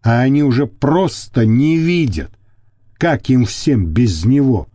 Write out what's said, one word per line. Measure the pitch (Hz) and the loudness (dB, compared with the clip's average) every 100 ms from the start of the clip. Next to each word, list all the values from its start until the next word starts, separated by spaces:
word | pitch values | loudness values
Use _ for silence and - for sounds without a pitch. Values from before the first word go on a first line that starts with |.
А | 117 120 | 0 0
они | 131 143 | 2 2
уже | 147 123 143 | 2 0 -4
просто | - - 160 185 - - - 110 | -4 -2 0 -2 -6 -8 -2 0
не | 113 151 165 | 2 2 0
видят, | 165 175 147 80 - - _ _ _ _ _ _ | 0 0 -2 -4 -8 -18 _ _ _ _ _ _
как | 170 139 - | -2 -2 0
им | 127 117 | 0 0
всем | - - 127 85 | -2 -2 0 0
без | 80 120 82 95 | 0 0 0 0
него. | 139 135 110 - | 2 2 0 -4